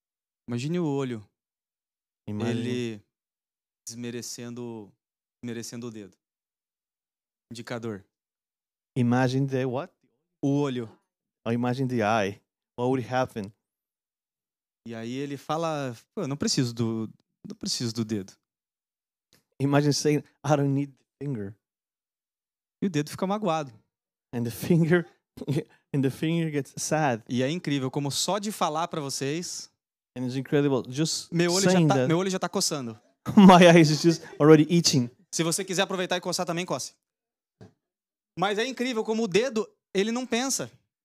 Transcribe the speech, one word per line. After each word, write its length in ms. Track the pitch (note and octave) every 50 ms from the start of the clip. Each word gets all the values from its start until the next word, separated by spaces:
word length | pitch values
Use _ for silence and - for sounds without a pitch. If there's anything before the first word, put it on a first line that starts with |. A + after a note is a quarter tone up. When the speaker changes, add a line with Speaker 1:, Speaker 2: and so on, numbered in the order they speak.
| _ _ _ _ _ _ _ _ _ -
Speaker 1:
Imagine 320 | A#2+ A#2+ B2 D3 E3+ F3+
o 60 | F3
olho. 360 | D3+ C#3 C#3 C#3 B2+ A#2+ A2 G2+ - _ _ _ _ _ _ _ _ _ _ _ _ _ _ _ _ _ _ _
Speaker 2:
Imagine 340 | - G#2 G#2 A2+ A#2+ A#2+ A#2+ B2 B2
Speaker 1:
Ele 340 | B2+ B2 A#2+ A#2 A2 G2+ G2 _ _ _ _ _ _ _ _ _ _ _ _ _ _ _ _
desmerecendo, 1040 | - A#2 A#2 A#2+ A#2+ A#2 A#2+ A2 - - - A#2+ A#2+ A#2+ A#2+ A#2+ A#2+ A2+ A2 G#2 F#2+ _ _ _ _ _ _ _ _ _ _ -
desmerecendo 440 | A#2+ A#2 A2+ A2+ - - A#2+ A#2+ A#2+
o 40 |
dedo. 240 | A2 A2 G2+ F#2 - _ _ _ _ _ _ _ _ _ _ _ _ _ _ _ _ _ _ _ _ _ _ _ _ _ _ -
Indicador. 540 | A#2+ A#2 A#2 - B2+ A#2 A2+ A#2 G#2+ F#2+ G2 _ _ _ _ _ _ _ _ _ _ _ _ _ _ _ _ _ -
Speaker 2:
Imagine 520 | C3+ B2 A#2+ A#2+ B2+ C3 B2 B2+ C3 C#3 C3+
the 180 | C3 C3 C3
what? 260 | C3+ A#2+ C3 E3 - _ _ _ _ _ _ _ _ _ _ -
Speaker 1:
O 180 | C#3 C#3 C#3+
olho. 260 | D3 C#3+ B2+ B2 A#2 A2 G2 _ _ _ _ _ _ _ _ _ -
Speaker 2:
Or 80 | A2+ A#2
imagine 340 | A#2+ A#2+ B2 B2 B2+ C3+ B2+
the 160 | B2+ A#2+ G#2+
eye. 360 | G2+ A2+ A2+ G2+ F#2+ G#2 - _ _ _ _ _ _ _ -
What 120 | B2 B2+
would 100 | C3 C3 A#2
happen? 480 | G#2+ B2+ B2+ B2+ A#2+ - A#2 G2+ G2+ - _ _ _ _ _ _ _ _ _ _ _ _ _ _ _ _ _ _ _ _ _ _ _ _ _ - A#2
Speaker 1:
E 80 | A2+
aí 180 | A2+ A2+ A#2 B2
ele 220 | C3 C#3+ C#3 C#3+ C3+
fala, 580 | - - D3+ D#3+ E3+ E3 D#3 D3 C#3 C3 A#2 - - _ _
"Pô, 120 | - F#3 C3
não 100 | C3+ -
preciso 360 | - A3+ - - C3 A#2+ A#2
do, 360 | A2+ A#2+ A2+ A2+ A2+ A2 G#2+ - _ _ _ _ _ - -
não 80 | -
preciso 380 | - - G3 - - C3 A#2 A2
do 120 | A#2+ A2+
dedo." 280 | G#2+ A2+ G#2 F#2+ G2 - _ _ _ _ _ _ _ _ _ _ _ _ _ _ _ _ _ _ _ _ _ _ _ _ -
Speaker 2:
Imagine 340 | C3+ C#3+ C#3+ C#3+ D3 D3 C#3
saying, 300 | - - D3+ D3+ D3 - _ _ _ -
"I 100 | C3+ D#3
don't 140 | C#3+ C#3+ C#3
need 220 | C#3 C#3 C#3+ C#3 C3
the 320 | _ _ _ _ - C#3
finger." 300 | D3 C3+ A2 G2+ G2 G#2+ _ _ _ _ _ _ _ _ _ _ _ _ _ _ _ _ _ _ _ _ _ _ _ _ _
Speaker 1:
E 60 | - G3
o 20 |
dedo 200 | E3+ D3 D3 D3+
fica 180 | - - G3 F#3
magoado. 440 | G3 G#3+ G#3+ F3+ D#3+ D#3+ D3+ C3+ A2+ - _ _ _ _ _ _ _ _ _ _ -
Speaker 2:
And 100 | A#2+ A#2
the 80 | A#2
finger, 540 | A2+ - - - F#3 D#3 E3+ D#3+ F3+ F3 E3 - - _ _ _ _ -
<laughs> 560 | - - C#3 D#3 - - _ _ _ _ -
and 80 | C#3+
the 80 | C3 C3+
finger 400 | B2+ - - D#3+ E3 E3+ E3 D#3+
gets 220 | D3 D3 C3+ - - -
sad. 460 | - - D#3+ D3+ D#3 C#3+ A#2+ G#2+ - -
Speaker 1:
E 160 | B2 A#2+ B2+
é 60 | C3+
incrível 400 | D#3 F3+ - D#3 C#3+ C#3+ C3 C3
como 180 | - D3+ C#3+ C#3
só 280 | C3+ - - - F3+ G#3+
de 120 | G3+ G#3+
falar 360 | G3+ - F#3 E3 D3+ D#3 E3+ E3+
pra 140 | - E3
vocês, 680 | D3 C#3 B2+ - C#3 C3+ D3 E3 F3+ - - - - - _ _ _ _ _ _ _ _ - B2+
Speaker 2:
And 80 | B2+
it's 100 | B2 B2+
incredible. 480 | C#3 C3 - - C#3+ C#3+ C#3+ C3+ B2 F2+ -
Just 400 | B2+ C3+ D#3+ D#3+ - - - -
Speaker 1:
meu 200 | F3 E3 F3 F3
olho 120 | F3 F#3+ G3
já 60 | F#3
Speaker 2:
saying 160 | F#3 F#3 E3 D3+
Speaker 1:
tá, 80 | -
Speaker 2:
that, 120 | C3+ B2+ B2+
Speaker 1:
meu 100 | D#3+ E3+
olho 120 | F#3+ G3
já 100 | F#3 F#3
tá 100 | - F3
coçando. 500 | - G3 F3 - E3+ D3 B2+ A#2 A2 - _ _ _ _ -
Speaker 2:
<laughs> 100 | - - G#3
my 260 | G3 F#3+ F#3 F3 F3+
eye 160 | F3 E3 F3
is 200 | D#3+ D3 D#3 D3
just 200 | - E3+ E3 D#3+ - - - -
already 240 | C#3+ D3+ D#3 D3+ D3+ -
itching. 400 | E3+ E3+ E3 - - C#3+ A#2+ A#2 - _ _ _ -
Speaker 1:
Se 100 | - E3
você 200 | E3 D#3+ - G3
quiser 200 | G3 F#3 E3 G3
aproveitar 340 | F#3+ F#3+ F3+ F#3 E3+ F3+ F3+
e 40 |
coçar 240 | E3+ F#3 E3+ F3+ F3+
também, 200 | E3+ E3 E3+ F#3
coce. 280 | F3+ D#3+ C3+ - - - _ _ _ _ _ _ _ _ _ _ _ _ - - - _ _ _ _ _ _ _ _ _ _ _ _ _ -
Mas 200 | F3+ G3+ G#3 G3
é 80 | A#3
incrível 380 | C4 B3+ - A#3+ B3+ B3 A3 A3
como 200 | G#3 A3+ A3 A3+
o 40 | G#3+
dedo, 400 | E3 G3 A#3 C#4 A3+ G#3+ G3 - _ _ _ _ -
ele 180 | F#3+ G3 A3
não 140 | A#3 B3 C4
pensa. 460 | A3+ - A3+ B3+ C4+ - - C3+ A#2 - _ _ _ _ _